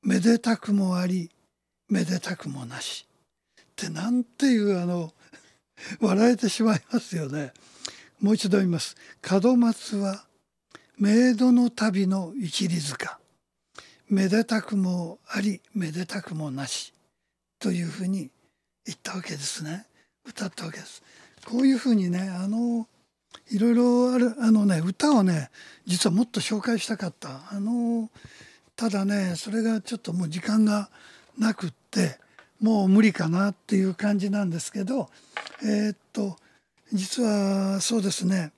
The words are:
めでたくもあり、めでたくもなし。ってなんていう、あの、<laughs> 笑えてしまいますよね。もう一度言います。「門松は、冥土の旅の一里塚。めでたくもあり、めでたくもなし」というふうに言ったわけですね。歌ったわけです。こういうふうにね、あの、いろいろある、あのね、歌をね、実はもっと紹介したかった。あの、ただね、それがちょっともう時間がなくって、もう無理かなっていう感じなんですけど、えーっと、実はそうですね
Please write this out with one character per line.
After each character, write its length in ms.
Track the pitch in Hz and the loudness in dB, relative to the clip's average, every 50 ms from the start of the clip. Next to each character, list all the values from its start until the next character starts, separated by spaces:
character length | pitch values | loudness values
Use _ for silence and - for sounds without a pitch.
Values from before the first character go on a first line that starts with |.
| _ | _
め 180 | 196 190 196 | 0 0 2
で 180 | 175 226 233 226 | 4 4 4 4
た 200 | 233 233 226 - | 2 0 -2 -2
く 160 | - - 202 | 0 0 0
も 240 | 202 196 185 180 180 | 0 2 0 0 -2
あ 80 | 180 | -2
り、 240 | 180 185 185 170 165 _ _ _ _ _ _ _ _ _ _ _ _ | -2 -2 -4 -4 -6 _ _ _ _ _ _ _ _ _ _ _ _
め 160 | 208 185 180 | -2 -2 0
で 160 | 156 185 180 | -2 -2 -4
た 160 | - - 190 | -4 -6 -10
く 140 | - - 156 | -8 -8 -12
も 160 | 135 139 127 | -10 -10 -12
な 160 | 117 123 127 - | -12 -12 -12 -10
し。 240 | - - - - _ _ _ _ _ _ _ _ _ _ _ | -10 -10 -12 -14 _ _ _ _ _ _ _ _ _ _ _
っ 60 | _ _ _ | _ _ _
て 120 | - - 165 | -10 -10 -8
な 220 | 160 156 175 220 | -8 -6 -4 0
ん 140 | 240 247 240 | 0 0 -2
て 220 | _ _ _ 285 | _ _ _ 2
い 120 | 277 247 226 | 4 4 4
う、 200 | 208 202 196 180 | 4 2 2 0
あ 60 | 175 | 0
の、 300 | 175 175 175 170 160 _ _ _ _ - - _ _ _ | -2 -2 -4 -4 -8 _ _ _ _ -20 -20 _ _ _
<laughs> 400 | _ _ _ _ - - - 202 - | _ _ _ _ -20 -16 -16 -8 -2
笑 320 | - 208 185 196 220 240 247 | 0 2 4 6 6 4 4
え 40 | |
て 140 | - - 208 | 4 2 -2
し 120 | - - 220 | 0 2 2
ま 140 | 226 214 | 2 2
い 60 | 165 - _ - | 2 -2 _ -4
ま 80 | 240 | -4
す 160 | - - - | -4 -2 -6
よ 140 | 170 156 135 | -6 -6 -6
ね。 240 | 135 151 143 131 _ _ _ _ _ - - - - - - _ _ _ | -6 -8 -8 -8 _ _ _ _ _ -16 -16 -14 -14 -16 -20 _ _ _
も 120 | - 202 220 | 0 2 2
う 20 | |
一 160 | - - 202 | 2 2 2
度 80 | 180 202 | 2 2
言 80 | 196 | 2
い 40 | 185 | 2
ま 80 | 170 160 | 0 -2
す。 160 | - - - _ - - - _ - | -4 -8 -12 _ -20 -20 -20 _ -6
「門 320 | - 185 196 180 240 254 240 | 0 0 2 4 4 4 4
松 380 | 240 233 220 - - - 220 | 4 2 0 -2 -6 -8 -6
は、 300 | 202 202 196 190 196 - _ _ _ _ _ _ _ _ _ _ - _ _ _ _ | -4 -4 -4 -6 -8 -14 _ _ _ _ _ _ _ _ _ _ -20 _ _ _ _
冥 340 | 208 202 208 226 247 254 247 | 2 4 6 6 6 4 4
土 180 | 208 254 254 247 | 4 4 6 6
の 180 | 240 247 240 | 6 4 2
旅 360 | 233 - 214 220 190 190 196 | 0 0 -2 0 2 2 2
の 280 | 185 190 196 185 160 190 | 2 0 -2 -4 -6 -8
一 320 | 277 214 165 - - 196 175 | -8 -8 -6 -4 -2 -2 0
里 140 | 170 170 147 | -2 -2 -4
塚。 320 | 143 131 - - - - - _ _ _ _ _ _ _ _ _ _ _ - - - _ _ _ _ | -6 -8 -8 -10 -10 -10 -14 _ _ _ _ _ _ _ _ _ _ _ -20 -20 -20 _ _ _ _
め 180 | 208 190 190 190 | 0 2 2 2
で 160 | 190 220 226 | 2 2 2
た 160 | 226 226 220 | 2 -2 -4
く 160 | - - 214 | -2 -2 -2
も 420 | 202 190 180 180 180 175 165 180 _ _ | 0 0 0 -2 -2 -4 -8 -10 _ _
あ 140 | _ - 202 | _ -6 -4
り、 220 | 196 214 196 180 _ _ _ | -2 -2 -4 -4 _ _ _
め 180 | 214 175 160 | -6 -4 -4
で 140 | 151 175 185 | -4 -6 -8
た 160 | - - 202 | -6 -8 -10
く 140 | 175 - 175 | -10 -8 -10
も 160 | 156 156 147 | -8 -8 -8
な 160 | 131 135 139 | -6 -8 -8
し」 260 | 131 - - - - _ _ _ _ _ _ _ _ _ _ _ _ _ _ | -8 -8 -10 -10 -12 _ _ _ _ _ _ _ _ _ _ _ _ _ _
と 140 | - 208 180 | -4 -4 -2
い 100 | 175 175 | -2 -4
う 40 | |
ふ 160 | 165 151 - 190 | -6 -6 -6 -4
う 40 | 180 | -4
に 220 | 190 190 156 127 _ _ _ _ _ _ _ _ _ _ _ | -4 -4 -6 -10 _ _ _ _ _ _ _ _ _ _ _
言 100 | - - | -16 -16
っ 40 | _ _ | _ _
た 120 | - 180 | -10 -10
わ 80 | 185 160 | -10 -10
け 80 | - | -10
で 80 | 165 147 | -12 -10
す 260 | 139 - - - 160 | -8 -10 -8 -8 -8
ね。 220 | 151 160 190 220 _ _ _ _ _ _ _ _ | -8 -10 -10 -12 _ _ _ _ _ _ _ _
歌 200 | 269 - - 208 | -20 -12 -10 -10
っ 40 | 185 - | -10 -10
た 120 | - 175 | -10 -12
わ 40 | 165 | -12
け 100 | - - | -12 -14
で 40 | - | -16
す。 180 | - - - _ _ _ - - _ _ _ - | -18 -20 -20 _ _ _ -20 -20 _ _ _ -16
こ 120 | - 226 240 | -6 -2 2
う 80 | 269 | 4
い 60 | 269 269 | 4 2
う 60 | 240 | 2
ふ 120 | - 269 | 2 2
う 40 | 233 | 2
に 160 | 214 190 180 | 2 2 0
ね、 180 | 175 180 190 196 | -2 -2 -4 -6
あ 180 | 185 180 185 | -6 -6 -4
の、 400 | 196 208 226 240 240 233 233 220 _ _ _ _ _ _ _ _ _ _ - _ _ | -4 -2 -2 -2 -2 -2 -4 -6 _ _ _ _ _ _ _ _ _ _ -20 _ _
い 80 | 247 202 | -2 2
ろ 120 | 214 240 | 2 4
い 40 | 233 | 4
ろ 380 | 233 240 247 240 240 247 247 254 | 6 4 4 6 4 4 4 4
あ 60 | 254 | 2
る、 180 | 240 247 226 294 240 | 2 2 0 0 4
あ 80 | 220 | 6
の 160 | 220 214 208 | 6 6 6
ね、 140 | 208 185 160 160 | 4 2 2 0
歌 280 | 180 196 _ - 294 294 | -2 -2 _ 2 4 6
を 100 | 233 196 | 6 6
ね、 280 | 185 175 156 135 - _ - - - - _ _ | 4 2 0 -2 -6 _ -20 -20 -20 -20 _ _
実 220 | - 180 - - 214 | -4 -2 2 2 2
は 60 | 165 | 2
も 100 | 196 247 | 2 0
っ 20 | |
と 140 | - - 214 | 0 -2 -6
紹 200 | - - 220 214 | -4 -4 -4 -4
介 180 | - - 233 233 | -2 -2 -2 -2
し 80 | - | -2
た 120 | - 226 190 | -4 -6 -6
か 80 | - | -6
っ 60 | 180 - _ | -8 -8 _
た。 320 | - 147 131 131 165 185 | -16 -14 -14 -14 -14 -12
あ 80 | 202 202 | -8 -6
の、 520 | 202 214 240 240 240 233 233 233 226 220 _ - - - - - - - _ _ _ _ _ | -4 -4 -2 -2 -2 -2 -2 -2 -4 -6 _ -20 -20 -20 -20 -20 -20 -20 _ _ _ _ _
た 140 | - 233 226 | -4 -4 -2
だ 160 | 196 202 196 | 0 0 0
ね、 280 | 196 202 202 190 185 175 | 0 0 0 0 -2 -4
そ 140 | 160 - 214 | -6 -6 -4
れ 120 | 202 226 220 | -4 -2 0
が 180 | 226 226 214 | 0 -2 -2
ち 140 | 185 - 240 | -4 -6 -10
ょ 20 | |
っ 20 | 220 | -10
と 140 | _ - 165 | _ -6 -4
も 120 | 180 180 | -4 -4
う 40 | 160 | -4
時 140 | 156 180 - | -6 -6 -4
間 240 | - 208 220 214 | 0 4 4 4
が 240 | 214 208 208 202 - _ - - - - - _ _ _ - | 4 4 0 -4 -6 _ -20 -20 -20 -20 -20 _ _ _ -2
な 160 | 220 220 214 | 0 0 0
く 140 | - - 170 | -2 -6 -8
っ 40 | - _ _ _ | -8 _ _ _
て、 300 | - 202 185 160 131 - _ _ _ - - _ _ _ | -2 0 0 0 -2 -8 _ _ _ -20 -20 _ _ _
も 240 | 214 220 226 208 196 | 2 2 4 4 4
う 40 | 190 | 6
無 120 | 190 208 | 6 8
理 140 | 220 220 - | 6 6 4
か 160 | - 170 160 | 2 -2 0
な 220 | 165 180 196 202 190 | 0 0 0 0 -2
っ 20 | |
て 220 | _ _ - 220 | _ _ -2 0
い 80 | 196 190 | 2 2
う 100 | 190 185 | 0 -2
感 240 | - - 208 208 202 | -2 -2 0 0 0
じ 120 | 180 202 | 0 -2
な 140 | 196 208 202 | -2 -2 -2
ん 60 | 180 | -2
で 100 | 165 170 | -4 -4
す 100 | - - | -8 -8
け 140 | - 208 196 | -8 -8 -6
ど、 240 | 190 262 277 196 - _ - _ _ _ - - - - - - | -4 -4 -4 -4 -6 _ -20 _ _ _ -12 -12 -12 -16 -8 -2
え 280 | 214 208 208 208 214 | -2 0 0 0 -2
ー 40 | 202 | -4
っ 20 | _ _ _ _ | _ _ _ _
と、 240 | 226 208 196 170 - _ _ _ _ _ _ _ _ _ _ - | -6 -6 -6 -6 -10 _ _ _ _ _ _ _ _ _ _ -4
実 300 | 196 190 190 - - 240 | -4 -4 -4 -4 -2 0
は 580 | 220 208 202 196 196 196 196 196 196 196 196 | 0 2 2 0 0 0 0 0 -2 -2 -2
そ 180 | 180 - 233 226 | -2 0 0 0
う 40 | 190 | 0
で 80 | 196 | 0
す 160 | - - 180 | -2 -2 0
ね 260 | 180 190 185 170 151 _ | 0 0 0 -2 -4 _